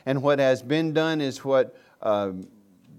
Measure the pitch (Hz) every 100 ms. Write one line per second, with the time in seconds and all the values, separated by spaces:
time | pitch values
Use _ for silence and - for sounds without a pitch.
0 | 131 139 143 143 135 123 120 156 160 156
1 | 160 156 139 131 139 131 123 - _ -
2 | 107 104 98 92 92 _ _ _ _